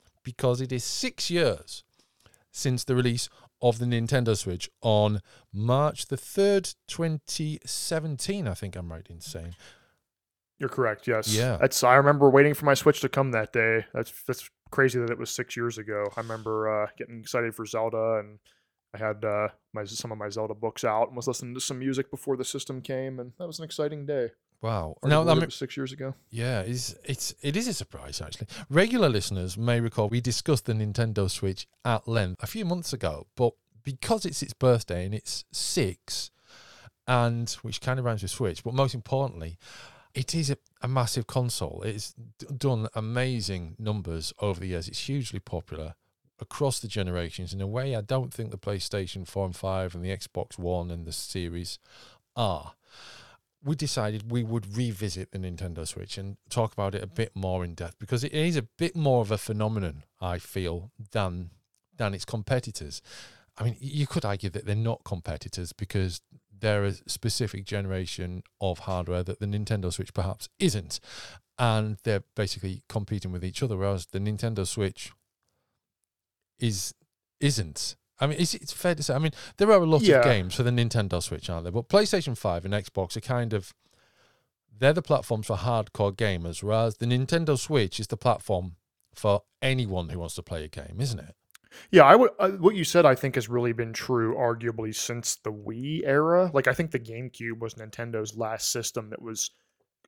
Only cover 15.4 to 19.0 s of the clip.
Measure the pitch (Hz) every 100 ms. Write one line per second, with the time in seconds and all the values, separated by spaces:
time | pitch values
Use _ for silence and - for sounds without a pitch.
15.4 | 120 120 120 117 107 104 101 - 113 110
16.4 | 110 110 107 107 104 - - 117 - 123
17.4 | 117 113 107 113 113 113 113 110 104 107
18.4 | _ _ _ _ _ 110